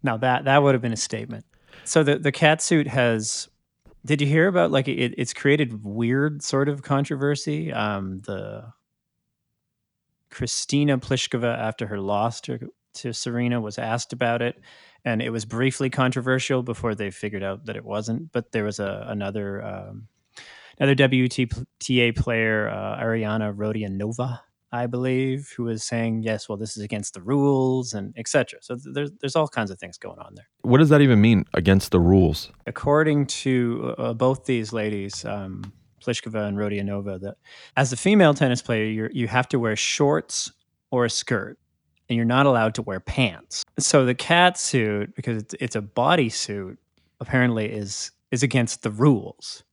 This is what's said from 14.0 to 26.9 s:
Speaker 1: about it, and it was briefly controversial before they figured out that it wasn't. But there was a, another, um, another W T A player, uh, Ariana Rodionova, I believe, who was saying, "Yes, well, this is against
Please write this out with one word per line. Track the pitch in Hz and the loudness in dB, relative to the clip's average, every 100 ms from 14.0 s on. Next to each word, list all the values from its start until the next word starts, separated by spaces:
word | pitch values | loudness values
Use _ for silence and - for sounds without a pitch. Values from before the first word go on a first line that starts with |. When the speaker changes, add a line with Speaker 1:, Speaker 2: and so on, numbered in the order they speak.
| - | -4
Speaker 1:
about | 123 120 117 | -2 0 0
it, | 120 - - - - _ | -2 -4 -18 -20 -20 _
and | - 110 | -4 -2
it | 117 | -2
was | 113 | -4
briefly | 107 113 131 - 135 | -6 -2 -2 0 -4
controversial | - 127 127 127 127 - 131 | 0 0 0 0 0 0 -2
before | 123 117 120 | -2 -4 -4
they | 107 101 | -4 -6
figured | - 104 101 | -6 -8 -6
out | 98 98 110 | -6 -8 -10
that | 104 | -12
it | |
wasn't. | 110 104 110 117 165 | -6 -6 -4 -6 -4
But | 123 117 | -8 -4
there | 117 | -4
was | 107 101 | -4 -4
a, | 101 98 120 | -6 -6 -8
another, | 107 101 104 101 98 | -6 -6 -6 -6 -8
um, | 104 98 98 104 110 _ _ - - - - _ | -10 -12 -14 -16 -18 _ _ -20 -20 -20 -20 _
another | 139 135 | 2 4
W | 135 127 127 | 4 4 0
T | - 120 - 127 _ - 123 | 0 -4 -4 -10 _ -2 2
A | 120 | 2
player, | 113 - 113 110 107 107 | 2 -2 0 2 0 -2
uh, | 101 101 107 | -4 -6 -4
Ariana | 113 113 107 110 107 | -2 -2 -2 -2 -2
Rodionova, | 101 107 107 104 95 104 117 127 120 _ _ _ | -4 -4 -4 -4 -4 -6 -4 -6 -6 _ _ _
I | 120 120 | -6 -4
believe, | 123 127 127 131 135 139 | -2 0 0 0 -4 -8
who | - | -8
was | 117 110 | -4 -4
saying, | - 117 113 110 | -4 -2 -2 -2
"Yes, | 110 107 - | -2 -4 -4
well, | 101 | -8
this | 107 - | -8 -8
is | |
against | 104 | -8